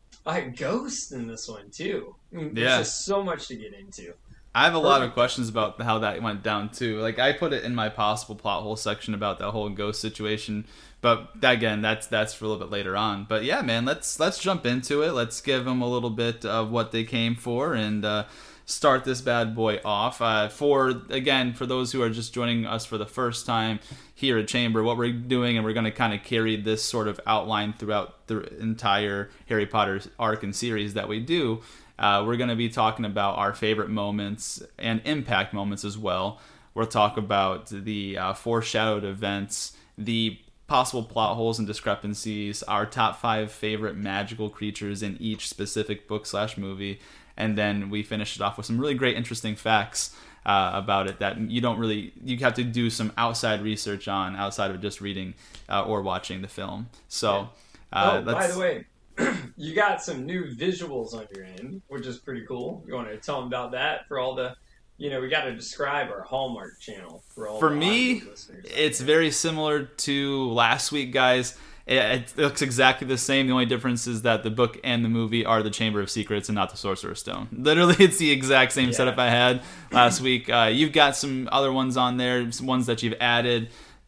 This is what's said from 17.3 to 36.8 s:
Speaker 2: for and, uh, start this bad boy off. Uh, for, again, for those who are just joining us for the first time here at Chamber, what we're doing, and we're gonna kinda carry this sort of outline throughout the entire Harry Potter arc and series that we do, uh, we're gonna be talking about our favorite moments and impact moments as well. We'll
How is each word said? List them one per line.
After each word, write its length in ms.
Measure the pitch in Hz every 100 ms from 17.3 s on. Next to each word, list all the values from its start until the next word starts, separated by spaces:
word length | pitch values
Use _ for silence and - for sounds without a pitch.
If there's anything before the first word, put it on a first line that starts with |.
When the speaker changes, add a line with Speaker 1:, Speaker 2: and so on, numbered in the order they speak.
Speaker 2:
for 400 | 117 123 120 143
and, 300 | 120 107 107
uh, 220 | 104 107 101 - - - -
start 360 | - 147 127
this 160 | 131 123
bad 360 | 127 120 113 113
boy 240 | 110 101
off. 360 | 107 101 120 -
Uh, 280 | 117 107 107
for, 540 | - 147 135 131 120 -
again, 440 | 131 135 135 123
for 120 | 117 127
those 240 | 127 123
who 100 | 131
are 80 | 117
just 220 | 113 113
joining 340 | 123 120 117 107
us 180 | 113 -
for 120 | 110
the 80 | 104
first 400 | - 120 117 -
time 340 | 113 110 107 - - -
here 240 | - 135 113
at 80 | 107
Chamber, 360 | 123 117 110
what 120 | 113 120
we're 160 | 120
doing, 440 | 120 123 127 120 117
and 80 | 110
we're 60 |
gonna 180 | 113 110
kinda 280 | - 113 104
carry 360 | - 117 113 107
this 280 | 107 110
sort 240 | - 117 107
of 100 | 98 110
outline 460 | 107 95 104 104
throughout 560 | - 107 104 90 - -
the 140 | 107 - -
entire 680 | 113 110 104 101 104 101 101 - -
Harry 180 | 110 98
Potter 340 | 110 98 98 - -
arc 240 | 113 107
and 100 | 101
series 400 | 98 120 107 104
that 140 | 101 101
we 100 | 110
do, 420 | 120 170 123 113 - - - -
uh, 240 | 104 101
we're 120 | 107 120
gonna 180 | 120 117
be 120 | 117
talking 360 | 120 110 113
about 320 | 104 101 98 -
our 160 | 101
favorite 380 | - 110 107 95
moments 720 | 107 101 104 101 107 - - - -
and 240 | 113 113
impact 480 | 139 151 123 98 98
moments 320 | 101 101 98
as 140 | 104 107
well. 420 | 101 90 98 113 - - -
We'll 120 | 110